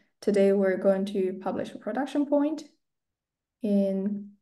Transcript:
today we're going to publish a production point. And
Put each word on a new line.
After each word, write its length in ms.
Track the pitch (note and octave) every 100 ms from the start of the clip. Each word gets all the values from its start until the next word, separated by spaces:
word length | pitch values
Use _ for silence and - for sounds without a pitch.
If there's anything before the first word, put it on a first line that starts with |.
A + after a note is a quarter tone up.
| _ _
today 320 | - G3+ G3
we're 240 | G3+ F#3+ F#3
going 280 | G3 F#3+ G3+
to 340 | G3+ F#3 F#3
publish 320 | F#3+ - -
a 40 | -
production 480 | G#3 A3+ C#4 D4 C#4+
point. 360 | C#4+ D4 D4+ - _ _ _ _ _ _ _ _ -
And 640 | G#3 G3+ G3 G3 G3+ G3+ G3+ -